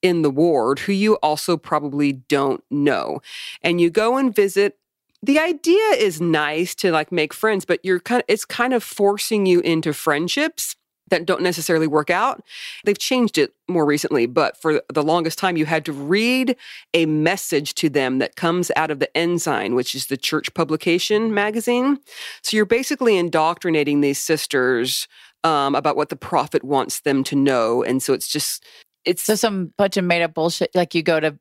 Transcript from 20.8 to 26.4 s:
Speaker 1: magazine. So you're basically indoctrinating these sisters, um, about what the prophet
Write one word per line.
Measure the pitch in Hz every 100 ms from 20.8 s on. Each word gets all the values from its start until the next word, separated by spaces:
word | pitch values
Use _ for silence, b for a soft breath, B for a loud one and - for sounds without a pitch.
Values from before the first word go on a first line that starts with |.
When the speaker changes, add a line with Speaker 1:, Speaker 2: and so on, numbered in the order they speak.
| - 175 - 214 226
Speaker 1:
magazine. | 208 208 220 226 240 262 277 B B B B
So | - 214
you're | 208
basically | 233 269 294 240 196
indoctrinating | 175 160 156 170 180 160 143 143
these | 143 139
sisters, | - 156 - 139 127 123 127 - - B B B
um, | 160 151 139 139
about | 151 147
what | 147
the | 147
prophet | - 160